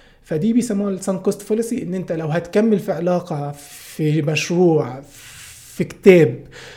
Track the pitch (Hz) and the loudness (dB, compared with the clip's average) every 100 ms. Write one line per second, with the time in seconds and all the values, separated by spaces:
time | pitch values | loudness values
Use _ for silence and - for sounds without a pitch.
0 | - _ - 160 214 233 226 202 202 185 | -20 _ -8 -2 0 0 0 -2 -4 -4
1 | 202 185 202 196 - 220 226 240 170 185 | -4 -4 -4 -4 -2 -4 -2 -6 -6 -6
2 | 180 165 160 170 170 208 226 202 - 165 | -6 -6 -4 -4 -2 0 2 2 0 -2
3 | 175 180 175 151 143 143 - - - - | 0 -2 -2 -6 -8 -10 -18 -20 -14 -4
4 | 151 156 151 151 - 175 180 151 127 127 | 0 0 0 -2 0 2 4 4 0 -8
5 | - - - - - - - - 180 - | -18 -20 -20 -20 -20 -20 -12 -8 -8 2
6 | 208 180 147 127 - - - | 6 8 6 0 -14 -20 -20